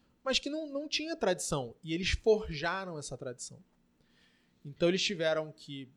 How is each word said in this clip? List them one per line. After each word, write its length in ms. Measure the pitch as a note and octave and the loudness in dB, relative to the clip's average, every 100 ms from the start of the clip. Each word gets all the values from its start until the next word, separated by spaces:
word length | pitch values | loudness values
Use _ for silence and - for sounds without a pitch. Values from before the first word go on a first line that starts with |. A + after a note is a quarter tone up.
| _ _ | _ _
mas 140 | C4+ B3+ | 0 0
que 120 | C#4+ | 0
não, 180 | D4+ D#4 | -4 -4
não 200 | C#4 D4+ | -4 -2
tinha 280 | - D#4 D#4+ | -4 -4 0
tradição. 580 | F#3+ F3+ - D3 A#2+ - | 2 2 0 -2 -4 -8
E 100 | D#3+ | -4
eles 160 | E3 F#3 | -2 0
forjaram 880 | - A3+ G#3 G#3+ D3+ E3+ F#3 F#3+ D#3 | 2 6 6 4 -2 -2 -2 -4 -8
essa 180 | - C3+ | -8 -8
tradição. 400 | C3+ B2 - B2 - _ _ _ _ _ _ _ _ _ D3 | -8 -8 -12 -16 -20 _ _ _ _ _ _ _ _ _ -12
Então 240 | C#3 E3+ | 2 4
eles 120 | F#3+ | 4
tiveram 500 | - F3+ D#3+ D#3+ D#3 - | 2 2 2 2 0 -8
que 320 | - C#3 B2+ | -12 -12 -12